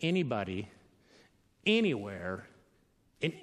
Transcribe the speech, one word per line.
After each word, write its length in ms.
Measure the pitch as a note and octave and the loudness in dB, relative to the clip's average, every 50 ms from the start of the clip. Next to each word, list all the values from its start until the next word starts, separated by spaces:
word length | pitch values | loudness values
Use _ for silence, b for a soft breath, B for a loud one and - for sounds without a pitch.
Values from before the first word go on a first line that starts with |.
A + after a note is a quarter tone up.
anybody, 680 | D#3+ E3 F3+ F#3 E3 A#2+ A#2+ G#2 G2 F#2+ F#2 G2 G#2+ - - - - _ _ b b b b b b b b _ _ _ _ _ - | 0 2 2 2 2 0 0 -2 -2 -2 -4 -6 -6 -8 -12 -20 -20 _ _ b b b b b b b b _ _ _ _ _ 2
anywhere, 800 | G#3 A3 A#3 A3 F3+ B2+ G#2 G#2 G2+ F#2+ F2 F2+ F#2 F#2+ F#2 - - - - - _ _ _ _ _ _ _ _ _ _ - | 2 4 4 4 2 2 0 -2 -6 -6 -6 -4 -4 -4 -6 -8 -12 -20 -20 -20 _ _ _ _ _ _ _ _ _ _ -4
in 100 | D3+ E3 D#3 - | -2 -2 -2 0